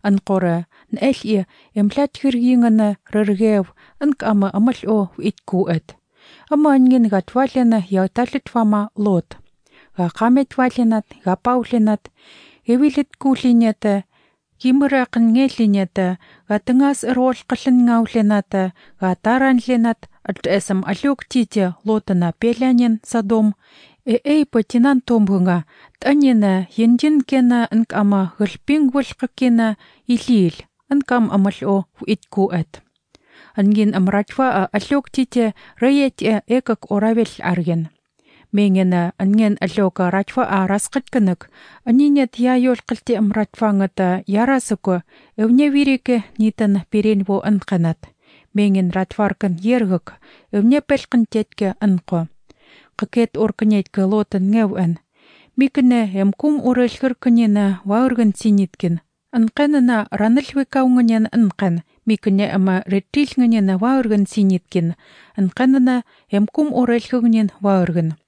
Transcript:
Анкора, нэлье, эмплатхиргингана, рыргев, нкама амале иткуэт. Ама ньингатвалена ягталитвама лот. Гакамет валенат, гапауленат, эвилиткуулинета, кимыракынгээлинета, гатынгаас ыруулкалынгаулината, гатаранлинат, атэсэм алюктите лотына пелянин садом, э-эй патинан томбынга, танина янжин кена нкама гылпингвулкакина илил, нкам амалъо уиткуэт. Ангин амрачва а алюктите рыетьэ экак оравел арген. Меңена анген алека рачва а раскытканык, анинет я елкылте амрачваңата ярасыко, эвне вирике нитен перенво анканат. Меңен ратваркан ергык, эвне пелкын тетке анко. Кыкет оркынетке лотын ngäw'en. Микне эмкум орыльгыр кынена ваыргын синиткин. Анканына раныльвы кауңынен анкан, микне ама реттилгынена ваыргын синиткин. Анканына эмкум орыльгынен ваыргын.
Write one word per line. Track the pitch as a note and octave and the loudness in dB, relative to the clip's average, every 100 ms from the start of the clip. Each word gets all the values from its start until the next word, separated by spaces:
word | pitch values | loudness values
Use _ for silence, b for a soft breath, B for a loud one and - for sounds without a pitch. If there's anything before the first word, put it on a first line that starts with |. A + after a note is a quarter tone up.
Анкора, | G#3 G3 - F#3+ F3+ E3+ E3+ b b | 0 -2 0 -2 0 -2 -6 b b
нэлье, | A3 C4 C4 - G#3+ F#3 b b | -4 -2 -2 -2 -4 -4 b b
эмплатхиргингана, | G#3+ G#3 C#4 C#4+ - C#4 B3 B3 B3+ A#3 A3 G#3+ G3 _ | -2 -2 0 -4 -2 -2 0 2 2 4 2 0 -4 _
рыргев, | G#3 G#3+ G3 A3 G#3 F#3 b b b | -2 -2 0 2 0 -2 b b b
нкама | C#4+ C#4 - G#3 G3 G3 | -4 -2 0 0 0 0
амале | A#3 - - G#3+ F#3+ - | 0 0 -2 -2 -2 -4
иткуэт. | F#3 - - F3+ F#3 E3 - - _ b b b b | -6 -6 -6 -4 -2 -4 -6 -20 _ b b b b
Ама | D4 D4+ C4+ | 0 2 4
ньингатвалена | B3+ B3+ A3+ G3 - A#3+ C4+ C4 A#3+ A3+ F#3 | 4 4 2 0 -2 -2 -2 0 0 0 0
ягталитвама | F#3+ F#3+ - B3 C#4 - A#3+ A3 G#3 G#3 | -2 -2 -2 -4 -6 -6 -2 0 0 -4
лот. | - G#3 F3+ - - _ _ b b b - | -4 -2 -2 -4 -20 _ _ b b b -6
Гакамет | F3 - A3+ B3+ C4+ - | -6 -2 2 2 0 -2
валенат, | B3+ A#3+ A#3 A3 - - | -2 0 0 -2 -6 -10
гапауленат, | - F#3+ A#3+ B3+ A3+ A#3+ G#3+ G#3 - b b b b b - | -6 -4 -2 -2 -2 0 0 -2 -6 b b b b b -2
эвилиткуулинета, | B3 D4 C4+ C#4 - C4+ C4 B3+ A#3 A#3 G#3 G#3+ G3+ - _ _ _ _ _ | 0 2 0 -6 -4 -2 0 2 4 2 0 -2 -2 -4 _ _ _ _ _
кимыракынгээлинета, | B3+ C4 C#4 C4+ B3 A#3 A3+ A#3 C4+ - A3 G3+ F#3+ - F#3 F#3 b b _ | 0 2 2 0 -2 0 2 2 0 0 2 2 0 -2 -2 -4 b b _
гатынгаас | G#3 - B3+ C#4 C#4 | -4 0 2 2 0
ыруулкалынгаулината, | - B3+ B3+ B3 - B3+ - B3 A#3+ A#3 A3+ A#3 G#3 G#3 - G3 F#3 b b b | -4 0 0 -2 -6 -4 2 2 4 2 0 0 2 0 -2 -4 -4 b b b
гатаранлинат, | F#3+ F3+ - B3+ C4+ B3+ A#3+ B3 A3+ A3+ - _ | -4 -2 -2 0 2 0 0 0 0 -2 -10 _
атэсэм | - F#3 - G3 - F#3+ F#3 | -12 -8 -2 -2 0 -4 -2
алюктите | F#3+ C#4+ C4+ - B3+ A3 G#3+ F#3 F3 | -4 -4 -4 -4 -4 -2 -2 -2 -4
лотына | G#3+ G#3+ - F#3 F3 | -4 -4 -2 -2 -2
пелянин | - A#3 A#3 B3+ A#3+ A#3+ A3 | -2 -2 0 2 2 2 -2
садом, | - A#3 G3+ A3+ G#3+ - b b b b - | -4 -4 0 0 0 -2 b b b b -4
э-эй | A#3 - D4+ C#4+ | -2 0 0 0
патинан | A#3 G#3+ B3 C4 C4 | -2 0 2 2 2
томбынга, | - A#3 G3+ G3 F3+ F3 D#3 b b b | 0 0 2 2 0 0 -4 b b b
танина | B3+ C#4+ C#4 A#3 G3+ F#3+ F#3 | 0 2 4 4 2 0 -2
янжин | - A3+ A#3+ D4+ D4+ | 0 2 2 2 0
кена | C4 C4+ A#3+ A#3+ A#3 | 0 0 2 2 0
нкама | A3 A3+ - G3+ G3+ F#3 - | 0 -2 0 0 0 -2 -4
гылпингвулкакина | G#3 - - D4+ C#4 C#4 B3+ - B3+ - B3+ A#3 A3+ G#3 b b - | -6 -6 -2 0 2 0 -6 -8 -10 -2 0 2 0 -4 b b -4
илил, | A#3+ - A#3 F3 - - _ _ | -4 2 2 2 -2 -20 _ _
нкам | C#4 C4+ B3 A3 | -4 0 -2 0
амалъо | G3 G3 - C3 G3 F3+ _ | 0 0 -2 -2 -2 -4 _
уиткуэт. | - G#3+ _ - F#3+ F3 D#3+ - _ _ _ b b b b | -6 -6 _ -4 -2 -2 -6 -12 _ _ _ b b b b
Ангин | - G3 G#3 G#3+ | -2 0 2 0
амрачва | F3+ F#3+ G3+ G#3 - C4 | 0 0 0 -4 -2 -2
а | G3+ F#3+ | 0 -2
алюктите | G#3 F#3+ C#4+ - - B3+ B3 A3+ b b b | -6 -4 -4 -4 -6 -4 -2 -2 b b b
рыетьэ | B3 C#4 C4+ - - G#3+ - | 0 2 0 -2 -2 -2 0
экак | B3 - A3+ - | -4 -2 -6 -4
оравел | G3+ A3 A3+ A3 - | -2 0 0 -2 -4
арген. | - F3+ E3 E3+ D#3+ _ _ _ b b b | -4 -2 -2 -4 -4 _ _ _ b b b
Меңена | G3+ G#3 F#3+ F#3 F3+ F3 - | 0 2 2 2 0 -2 -2
анген | F#3+ G#3 G#3+ G#3 | 0 2 2 0
алека | F3+ - G3 - F3+ | -4 0 -2 0 -2
рачва | F#3+ G3+ - | -2 -4 -4
а | B3 G3 F#3+ | -2 -2 0
раскытканык, | G3+ - C#4 - B3+ G3 F3 - B B B | -2 -4 -8 -4 0 0 -2 -8 B B B
анинет | - A#3+ D4 C#4+ B3+ - | 0 2 4 2 0 -2
я | B3 | 0
елкылте | B3+ B3+ A#3+ - A3+ - A3 | 2 0 -2 -6 -10 -4 -2
амрачваңата | G#3+ G#3+ G#3 - G#3+ G3+ F#3+ - F#3 F#3 - | 0 0 -4 -2 0 0 -2 -2 -2 -2 -2
ярасыко, | G3+ B3 C4+ - G#3+ - F3+ - b b - | -2 0 -2 -2 -6 -2 -4 -6 b b -4
эвне | A3+ A#3+ D4 | 2 4 4
вирике | C#4 C#4+ C4 - A#3+ - - | 2 0 0 0 -2 -4 -2
нитен | G#3+ - G#3+ G3+ E3 | -2 0 0 0 -2
перенво | G#3+ G#3+ G#3 F#3+ G3 | -2 0 0 0 -2
анканат. | - G3+ - F#3 E3 D#3+ - _ b b b | 0 -2 -2 -2 -2 -4 -12 _ b b b
Меңен | G3+ G#3 F#3+ F#3 | -2 0 2 0
ратваркан | F#3+ F#3+ - G3+ F#3+ G3+ E3+ | -2 -6 -2 -4 -2 -4 -4
ергык, | G3+ B3 G#3 F#3 - - b b b | -2 0 0 -2 -6 -20 b b b
эвне | G3+ A3 C#4+ | 0 2 2
пелкын | - C#4 - B3 A3 | 0 -4 0 -2 0
тетке | A3 G#3+ - G3 - | -4 -6 -4 -6 -2
анко. | G#3 F#3 - F3 E3 - _ b b b b | 0 0 -2 -6 -6 -12 _ b b b b
Кыкет | - G#3 - A#3 - | -10 -6 -2 -2 -2
оркынетке | G#3+ - G#3+ G#3 F#3+ - | -4 0 0 0 -2 -4
лотын | F#3+ G#3+ G#3 G3 F#3+ | -2 -2 -2 -2 0
ngäw'en. | A3 G#3 F#3+ E3+ E3+ _ b b b b - | 0 0 -2 -2 -4 _ b b b b -2
Микне | C4+ - B3+ A#3+ G#3+ | -2 2 2 2 0
эмкум | F#3+ G3 G3 D4+ D4+ | 0 -2 0 -2 0
орыльгыр | B3+ B3 B3 - C4 B3 | 0 0 0 -2 -6 -2
кынена | B3+ A#3 A3+ G#3 G3+ F#3 | 2 2 4 2 0 -2
ваыргын | G3 G#3 B3+ A#3+ A3 | -2 0 0 2 0
синиткин. | F#3+ A3 G3+ F#3+ - F3 E3+ _ _ _ | 0 0 2 0 -4 -4 -4 _ _ _
Анканына | B3 A3 - D4 D4 B3 A#3 G#3 | -2 -2 0 0 2 2 0 -4
раныльвы | G3+ G#3+ B3 C#4 C#4 | -2 2 2 0 -4
кауңынен | C4+ C4+ C4 B3 A#3 A3+ A3 | -2 0 2 4 2 2 0
анкан, | - G#3 - G3 E3+ - _ - | 2 0 0 -2 -2 -6 _ -4
микне | G#3+ - G3 G#3 | -2 0 0 0
ама | G3 F#3+ F#3 F3+ | 0 0 0 -2
реттилгынена | G3 - C#4+ C#4+ - A#3+ A3+ F#3+ F#3 | -4 -2 -2 -2 0 2 2 0 0
ваыргын | A3+ C4+ A#3 G#3 G3 | 0 0 0 0 0
синиткин. | - G3 F#3 _ F#3 E3 E3+ b b b - | 0 0 0 _ -4 -2 -6 b b b -4
Анканына | F#3 - C4 C4+ B3+ B3 b b b | -4 0 2 4 2 0 b b b
эмкум | G3+ G#3 - D4+ | -2 -2 -2 -2
орыльгынен | B3+ B3 A#3 - B3+ A#3 A3+ G#3 - | 0 0 -2 -2 -2 2 2 0 -2
ваыргын. | G3+ G3 E3+ E3+ D#3+ D#3 | 0 0 0 -2 -4 -6